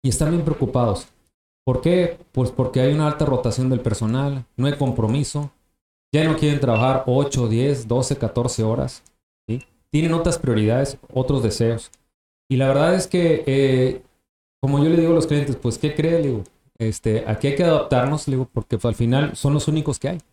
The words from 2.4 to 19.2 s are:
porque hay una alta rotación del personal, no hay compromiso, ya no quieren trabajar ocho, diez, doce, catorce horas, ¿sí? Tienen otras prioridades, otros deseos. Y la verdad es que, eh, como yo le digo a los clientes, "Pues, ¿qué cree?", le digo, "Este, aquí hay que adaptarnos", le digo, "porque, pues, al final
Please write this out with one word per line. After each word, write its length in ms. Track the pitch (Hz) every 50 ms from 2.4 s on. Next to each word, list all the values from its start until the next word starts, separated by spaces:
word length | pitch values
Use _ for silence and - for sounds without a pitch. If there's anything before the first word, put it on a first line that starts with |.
| 127 123
porque 300 | - - 127 127 - 131
hay 140 | 127 139 147
una 120 | 151 151
alta 200 | 151 147 - 156
rotación 420 | 143 135 123 - 120 104 - 131 131
del 120 | 131 120
personal, 640 | - 120 107 - 110 107 113 131 139 143 139 131 120 _ _
no 100 | - 123
hay 100 | 143 143 143
compromiso, 760 | 143 127 123 - 110 107 117 143 143 - - 147 147 139 _ _ _ _ _ _ _ _ _ _ _ _
ya 140 | - 147 156
no 120 | 160 156
quieren 220 | - 151 147 147 139
trabajar 460 | 135 123 117 107 123 131 131 - -
ocho, 420 | - 123 135 143 139 - 139 120 110
diez, 380 | 110 113 127 143 143 123 117
doce, 300 | 110 117 127 131 - 143
catorce 480 | - - - - - 120 123 - - 110
horas, 380 | 110 110 127 135 127 - - _ _ _ _ _ _ _ _ _
¿sí? 160 | - 110 127 - _ _ _ _ _ -
Tienen 220 | 147 160 165 160
otras 240 | 170 170 180 160 -
prioridades, 580 | - 131 117 107 107 107 117 123 117 107 - - - - -
otros 300 | 127 123 - 139 135 113
deseos. 480 | 110 - - 117 113 113 113 - - - _ _ _ _ _ _ _ _ _ _ _
Y 80 | 135
la 120 | 127 135 135
verdad 260 | 135 139 151 170 180
es 120 | 190 180
que, 380 | - - 175 175 165 160 156 -
eh, 560 | 139 135 135 139 135 131 127 127 127 127 - - _ _ _ _ _ _ _ _ _ _ _ -
como 200 | 135 139 143 143
yo 60 | 160
le 80 | 165
digo 160 | 165 165 165 165
a 40 |
los 100 | 165 156
clientes, 300 | - 147 147 139 143 127
"Pues, 200 | - - 123 113
¿qué 180 | - - 151 147
cree?", 280 | - 147 165 170 165 151
le 60 | 139
digo, 160 | 123 107 95 - _ _ _ _ _ _
"Este, 460 | 113 110 104 - _ 113 107 113 - -
aquí 200 | 110 - - 139
hay 60 | 139
que 100 | - 180
adaptarnos", 640 | 170 160 147 - - 143 123 123 135 147 151 -
le 100 | - 135
digo, 120 | 127 127 -
"porque, 280 | _ 120 110 _ - 107
pues, 80 | -
al 80 | 120 107
final 420 | - 120 117 123 135